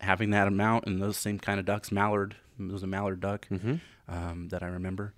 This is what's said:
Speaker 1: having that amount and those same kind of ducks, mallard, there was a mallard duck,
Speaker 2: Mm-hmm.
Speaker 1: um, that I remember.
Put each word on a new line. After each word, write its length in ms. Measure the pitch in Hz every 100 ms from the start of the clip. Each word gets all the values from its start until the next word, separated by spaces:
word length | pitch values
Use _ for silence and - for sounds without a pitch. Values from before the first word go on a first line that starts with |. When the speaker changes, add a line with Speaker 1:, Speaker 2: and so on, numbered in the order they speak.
Speaker 1:
having 300 | 98 95 107
that 180 | 104 101
amount 380 | 98 107 117 -
and 140 | 92
those 140 | 101 101
same 220 | 107 101
kind 200 | - 101
of 60 | 92
ducks, 240 | 104 -
mallard, 440 | 98 104 104 101 - - -
there 140 | 92
was 100 | 98
a 40 | 95
mallard 340 | 95 101 92
duck, 260 | 95 101 -
Speaker 2:
Mm-hmm. 240 | 95 107 165 - - -
Speaker 1:
um, 400 | 87 85 87 85
that 140 | 90
I 40 | 87
remember. 460 | 90 90 95 101